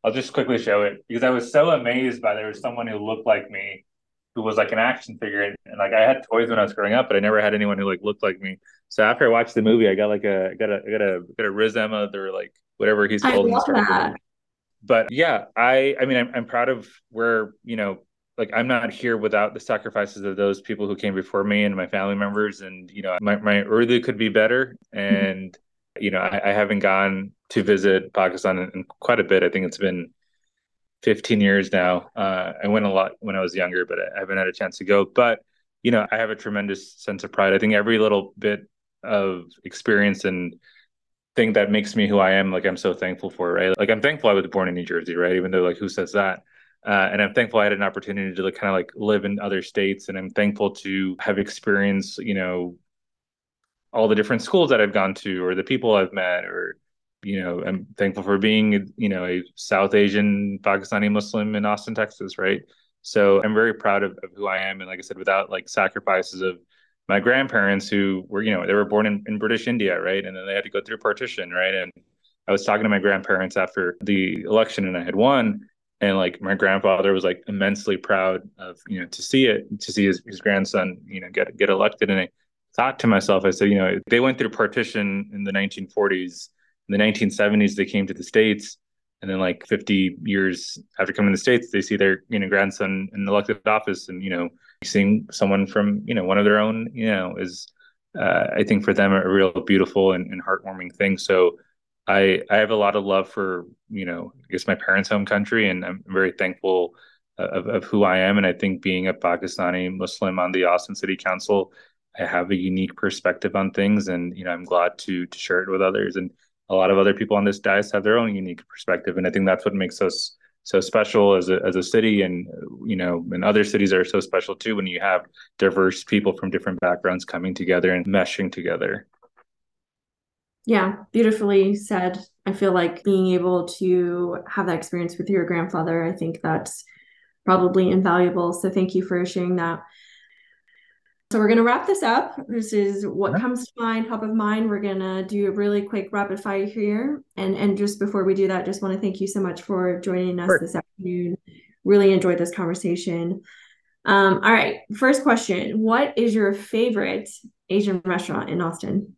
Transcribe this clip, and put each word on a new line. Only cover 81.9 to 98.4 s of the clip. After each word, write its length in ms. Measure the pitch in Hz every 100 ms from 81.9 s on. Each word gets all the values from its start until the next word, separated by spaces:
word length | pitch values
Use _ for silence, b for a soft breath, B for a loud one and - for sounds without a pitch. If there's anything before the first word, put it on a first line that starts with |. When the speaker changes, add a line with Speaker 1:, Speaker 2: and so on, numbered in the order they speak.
| - 98
Speaker 1:
And 80 | 95
I 120 | 90 _ _ _ _
thought 240 | - 127 131
to 60 | 120
myself, 380 | 98 92 95
I 60 | 95
said, 180 | 90 101
you 100 | 101
know, 220 | 92 92 -
they 80 | 117
went 200 | 131 127
through 120 | 117
partition 800 | - 104 127 110 110 101 98 104
in 120 | 101
the 80 | 98
nineteen 360 | 98 98 - 95
forties. 640 | - 101 95 90 - - _ _ _ -
In 40 |
the 60 | 101
nineteen 320 | 107 107 104
seventies, 460 | - 104 104 101 -
they 80 |
came 240 | 92 104 95
to 60 |
the 100 | 87
States. 540 | - 110 110 104 - - _ _ _ _
And 100 | 98
then, 80 | 95
like, 260 | 92 87 -
fifty 480 | 107 - 98 92 -
years 520 | 80 98 95 87 - - - -
after 140 | 95
coming 180 | - 101
to 60 | 95
the 40 |
States, 300 | - 120 120
they 100 | 101
see 160 | 92 104
their, 280 | 98 95 _
you 120 | 110
know, 80 | 95
grandson 600 | 98 98 - 98 95 95
in 140 | 101 98
elected 320 | 101 98 107 -
office. 420 | 107 - 92 -
And, 160 | 92
you 60 | 98
know, 180 | 87 85 b b b
seeing 460 | - 104 98 110 -
someone 380 | - 98 98 95
from, 340 | 110 101 104
you 100 | - 117
know, 80 |
one 140 | 90 101
of 60 |
their 140 | 104 104
own, 300 | 107 113 113
you 140 | 131 110
know, 300 | 101 92 90
is, 300 | 92 90 - b b b _ -
uh, 280 | 95 87